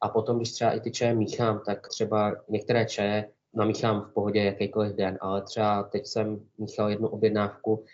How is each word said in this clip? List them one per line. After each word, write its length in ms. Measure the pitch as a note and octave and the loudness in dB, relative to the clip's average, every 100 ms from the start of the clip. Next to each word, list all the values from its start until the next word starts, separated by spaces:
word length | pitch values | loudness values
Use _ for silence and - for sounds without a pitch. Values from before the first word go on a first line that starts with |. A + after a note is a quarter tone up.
A 80 | G#2 | 0
potom, 280 | A2+ A2 A#2+ | 0 2 0
když 140 | A2+ | -2
třeba 200 | - A2+ | 0 0
i 80 | A2+ | 0
ty 120 | A#2 | -4
čaje 220 | - A#2+ | 0 2
míchám, 480 | A#2 G2+ - A#2 G#2 G2+ | 2 0 0 0 0 -2
tak 220 | G2+ - | -6 -6
třeba 480 | - G#2 G#2+ G#2 - - | -4 0 2 2 -2 -4
některé 360 | G#2 - A#2 A2+ | -4 0 0 2
čaje 440 | - G#2 G#2 G#2+ _ _ | 0 0 0 -4 _ _
namíchám 480 | A2 G#2+ G#2+ A#2 G#2 | -2 0 2 0 0
v 120 | - | -2
pohodě 300 | - G#2 G#2 | -2 0 2
jakýkoliv 520 | G2+ G2 G2+ G#2+ G#2 G2+ | 2 0 -2 0 0 0
den, 220 | F#2+ F#2 | -2 -2
ale 200 | F#2+ G2 | -4 -4
třeba 420 | G2 A2 G#2 G2+ | -4 0 2 2
teď 240 | G2 G2+ - | 0 -4 -4
jsem 380 | A2+ G#2+ G#2 - - | -2 -2 -4 -10 -10
míchal 320 | G#2+ - G#2+ | -8 0 0
jednu 180 | G#2 A2+ | 0 -2
objednávku, 760 | G#2+ A2 G#2+ G2+ - A2 A2 - | 2 2 4 0 -2 0 0 -2